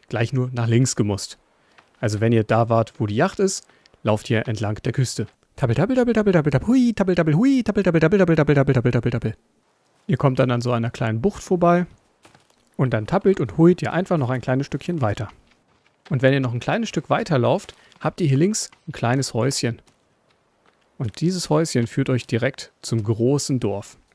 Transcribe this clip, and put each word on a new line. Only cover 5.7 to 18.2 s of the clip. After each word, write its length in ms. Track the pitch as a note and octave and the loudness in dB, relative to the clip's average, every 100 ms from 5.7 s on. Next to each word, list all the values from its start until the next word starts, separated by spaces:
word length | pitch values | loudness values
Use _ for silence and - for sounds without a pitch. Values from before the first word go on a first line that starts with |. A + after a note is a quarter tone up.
| A2+ | 0
tappel, 200 | G#3 B3+ | 0 2
tappel, 180 | A#3+ | 0
tappel, 180 | A3 G#3+ | 2 2
tappel, 180 | F3 D3 | 2 2
tappel, 180 | E3 G#3+ | 0 2
hui, 240 | C4 A#3+ | 4 4
tappel, 200 | G#3+ F#3+ | 2 0
tappel, 200 | F3 D#3 | 2 2
hui, 280 | D3+ C4 C4+ | 2 4 2
tappel, 200 | A3 G3+ | 0 0
tappel, 180 | F#3+ E3 | 2 4
tappel, 180 | D#3+ G3+ | 4 4
tappel, 180 | F3 D#3+ | 4 4
tappel, 180 | D3+ C#3+ C#3 | 4 4 4
tappel, 180 | B2+ A#2+ | 2 2
tappel, 180 | A#2+ B2+ | 0 -2
tappel. 240 | A#2+ A2 - _ _ _ _ _ _ - | -2 -4 -8 _ _ _ _ _ _ -4
Ihr 100 | C#3+ | 0
kommt 220 | C#3+ C3 | 2 2
dann 120 | B2+ | 0
an 100 | A#2+ | 0
so 120 | A#2+ | 0
einer 180 | A#2 A#2 | -2 -2
kleinen 300 | - A#2 A2+ | -4 -4 -2
Bucht 220 | F#3 - | -2 -4
vorbei. 440 | - F3+ E3+ F3 F3 - _ _ _ _ _ _ _ - | -2 2 4 2 0 -10 _ _ _ _ _ _ _ -2
Und 160 | C3 | -2
dann 120 | A2 G#2+ | -2 -2
tappelt 320 | G3 G3 G3 | 0 2 2
und 200 | B2+ - | 0 4
huit 240 | E3+ F3 | 4 4
ihr 100 | - | 0
einfach 240 | E3 F#3+ F3 | -4 -2 -2
noch 140 | B2 | -2
ein 100 | B2+ | -2
kleines 260 | - B2+ C3+ | -2 -2 -2
Stückchen 360 | C#3+ - E3+ | -8 -6 -2
weiter. 260 | A2 G2+ G#2 - _ _ _ _ _ _ - | -2 -2 -8 -14 _ _ _ _ _ _ -6
Und 120 | C3+ | 0
wenn 100 | C3 | 2
ihr 80 | C#3 | 2
noch 140 | B2+ | 0
ein 60 | A#2+ | -4
kleines 280 | - G3 A3 | -4 -4 -4
Stück 220 | D#3+ - | -6 -2
weiter 280 | D3 A#3 C#3 | -2 0 0
lauft, 360 | A#2+ F3+ - - _ - | 2 0 -4 -20 _ -8
habt 200 | D3+ - | -6 -2